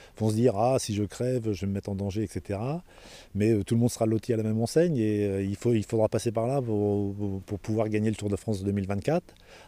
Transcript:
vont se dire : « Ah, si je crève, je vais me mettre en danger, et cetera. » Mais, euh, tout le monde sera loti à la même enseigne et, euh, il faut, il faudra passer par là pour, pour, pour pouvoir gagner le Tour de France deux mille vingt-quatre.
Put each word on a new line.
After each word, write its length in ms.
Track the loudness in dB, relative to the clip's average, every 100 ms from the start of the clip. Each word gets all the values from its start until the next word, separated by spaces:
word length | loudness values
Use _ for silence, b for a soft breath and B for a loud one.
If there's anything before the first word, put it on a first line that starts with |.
| B -2
vont 120 | 0
se 60 | 4
dire : « 200 | 2 4
Ah, 180 | 2 2
si 160 | 0
je 100 | -2 -2
crève, 480 | -2 -2 -2 -2
je 80 | -4
vais 60 | -4
me 60 |
mettre 160 | -4 -4
en 60 | -4
danger, 280 | -4 -4
et 40 | -4
cetera. » 560 | -6 -6 -6 -4 -6 -10 B B B B
Mais, 180 | 0 4
euh, 120 | 4
tout 120 | 2 2
le 40 |
monde 100 | 2
sera 160 | 2 0
loti 280 | 0 0
à 40 | 0
la 60 |
même 180 | 0 0
enseigne 360 | 2 2 2 2
et, 280 | 2 2 0
euh, 160 | 0
il 140 | -2 -2
faut, 180 | 2
il 120 | 2 2
faudra 240 | 2 2
passer 240 | 2 0
par 140 | -2 0
là 140 | -2
pour, 540 | 0 0 2 2 0 -2
pour, 260 | -4 -4
pour 180 | -6 -8
pouvoir 280 | -2 0 2
gagner 220 | 2 0
le 60 | 0
Tour 120 | -2
de 60 | -2
France 260 | -2 -2
deux 120 | 0
mille 140 | -2 0
vingt-quatre. 460 | -2 0 0 -2 -16 B B